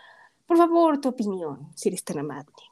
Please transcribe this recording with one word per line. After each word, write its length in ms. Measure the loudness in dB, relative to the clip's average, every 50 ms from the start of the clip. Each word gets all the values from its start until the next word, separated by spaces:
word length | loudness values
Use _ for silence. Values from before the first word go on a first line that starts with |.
| -20 -20 -20 _ -20 _ _ _ _
Por 100 | _ 4
favor, 440 | 4 6 6 4 4 4 4 2 0
tu 100 | -2 -4
opinión, 580 | -4 -2 -4 -4 -4 -6 -6 -8 -10 -10 -14 -18 -18
si 140 | -4 -4 -4
eres 120 | -4 -4 -8
tan 160 | -8 -8 -8
amable. 320 | -8 -8 -10 -12 -14 -16 _ -20 -20 _